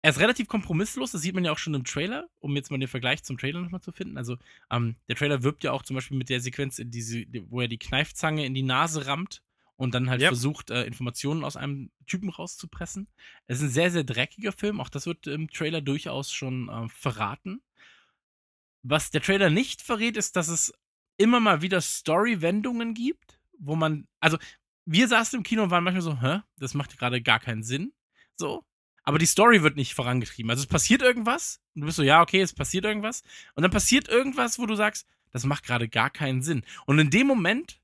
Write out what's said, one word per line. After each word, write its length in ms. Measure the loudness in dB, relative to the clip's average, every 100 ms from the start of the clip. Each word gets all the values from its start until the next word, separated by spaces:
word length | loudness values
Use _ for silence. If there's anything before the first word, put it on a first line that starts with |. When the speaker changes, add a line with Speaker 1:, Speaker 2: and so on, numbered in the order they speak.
Speaker 1:
er 60 | 4
ist 100 | 4
relativ 300 | 2 2 -2
kompromisslos, 600 | -4 -2 -2 -2 -4 -6
das 80 | -4
sieht 120 | -4
man 120 | -2 -2
ja 60 |
auch 40 | -2
schon 160 | -4
im 120 | -4 -4
Trailer, 420 | -4 -4 -6 -10 _
um 120 | -6 -6
jetzt 120 | -4
mal 80 | -6
den 120 | -6
Vergleich 340 | -4 -2 -2
zum 140 | -4 -8
Trailer 240 | -6 -6
nochmal 180 | -8 -10
zu 120 | -12
finden. 240 | -12 -12 -10
Also, 180 | -8 -10 _ -20 _
ähm, 280 | -2 -2 -6 -8
der 80 | -2
Trailer 280 | 0 2
wirbt 200 | 0 -2
ja 80 | -4
auch 100 | -4
zum 140 | -4 -8
Beispiel 220 | -4 -6
mit 100 | -2
der 120 | -4
Sequenz, 360 | -4 -6 -6 -6
in 140 | -10
die 100 | -8
sie, 240 | -6 -8 -8 -12 -8
wo 120 | -4
er 80 | -4
die 80 | -4
Kneifzange 680 | -4 -4 -4 -2 -2 -2 -4
in 80 |
die 100 | -2
Nase 440 | 0 2 2 -2 -4
rammt 340 | -4 -6 -12 _ _ _ _
und 180 | -2 0
dann 140 | 0
halt 120 | 2
Speaker 2:
Ja. 60 | 2
Speaker 1:
versucht, 440 | 2 -2 -4 -6
äh, 120 | -4
Informationen 600 | -4 -6 -8 -6 -4 -4 -6
aus 100 | -6
einem 340 | -8 -8 -10 _ -8
Typen 240 | -6 -6
rauszupressen. 800 | -8 -14 -12 -16 -12 -10 -10 -12 _ -20 -20 _
Es 120 | -2
ist 40 |
ein 60 | 0
sehr, 220 | 2 2
sehr 120 | 2
dreckiger 480 | -2 -2 -2 -4 -8
Film, 300 | -4 -4 -4
auch 80 | -6
das 160 | -8 -8
wird 200 | -8 -8
im 240 | -6 -6
Trailer 300 | -4 -4 -2
durchaus 540 | -2 -4 -4 -6 -6
schon, 340 | -6 -4 -4 -6
äh, 220 | -6 -8
verraten. 720 | -4 -4 -2 -4 -4 -12 -12 _ _ -20 _ _ _ _ _ _ _ _ _
Was 280 | -2 0 0
der 100 | -2
Trailer 280 | 2 4 4
nicht 320 | 4 0 -6
verrät, 360 | -6 -2 -2 -2
ist, 180 | -2 -2
dass 140 | -2
es 240 | -2 -4 -6 _ _ _ 2
immer 220 | 4 6
mal 220 | 4 4
wieder 180 | 2 0
Story-Wendungen 1120 | -2 -4 2 2 2 2 0 0 -2 -4 -4
gibt, 460 | -2 -4 -4 _ _ _ _
wo 180 | -6 0
man, 320 | 0 0 -6 _
also, 180 | 2 2 -6 -20 _ _ 0
wir 220 | 4 6
saßen 300 | 4 2 -4
im 60 |
Kino 200 | -2 0
und 60 | 4
waren 120 | 2 2
manchmal 160 | 0
so, 180 | -2 0
„Hä? 200 | 0 -2 -6 -10
Das 160 | -6
macht 240 | -4 -6 -4
gerade 240 | -2 0
gar 180 | 4 2
keinen 240 | 2 -6
Sinn.“ 300 | -4 -4 -6 _ _ _ _ -8
So. 300 | -6 -6 _ _ _ _ -2
Aber 120 | 2
die 60 | 4
Story 380 | 8 8 10
wird 120 | 6 2
nicht 160 | -4 -2
vorangetrieben. 540 | 0 0 -2 -6 -2
Also 120 | -2
es 40 | 0
passiert 340 | 0 4 6
irgendwas 600 | 4 4 0 -2 -4 -12 _ -8
und 60 |
du 40 | -6
bist 100 | 2
so, 60 |
„Ja, 180 | 8 8
okay, 200 | 8 4
es 120 | 0
passiert 300 | -2 -4 -2
irgendwas.“ 400 | -2 -4 -6 -8 _ -20 -14 0
Und 60 |
dann 80 | 2
passiert 380 | 4 4 4 4
irgendwas, 500 | 0 2 0 -2 -2
wo 60 | -2
du 100 | 0
sagst, 320 | 0 -2 -16 _ _
„Das 140 | -4 -2
macht 180 | -2
gerade 240 | -2 -2 0
gar 220 | 2 0
keinen 320 | 0 -2 -2
Sinn.“ 220 | -2 -4 -4 -14 2
Und 140 | 4
in 100 | 6
dem 180 | 4 4
Moment 520 | 4 2 0 -4 -16